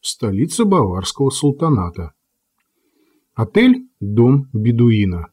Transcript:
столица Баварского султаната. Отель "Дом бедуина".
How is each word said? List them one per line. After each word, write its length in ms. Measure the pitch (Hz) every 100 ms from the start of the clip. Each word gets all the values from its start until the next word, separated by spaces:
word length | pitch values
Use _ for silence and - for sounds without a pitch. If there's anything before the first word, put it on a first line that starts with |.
столица 640 | - - 113 98 165 -
Баварского 640 | 220 190 107 90 92 - 135
султаната. 840 | 135 147 143 165 127 87 85 80 _ _ _ _ _ _ _ _ _ _ _ _
Отель 520 | - 113 202 254 254 - _
"Дом 480 | 101 104 120 139 139
бедуина". 760 | 110 110 117 120 107 98 87 80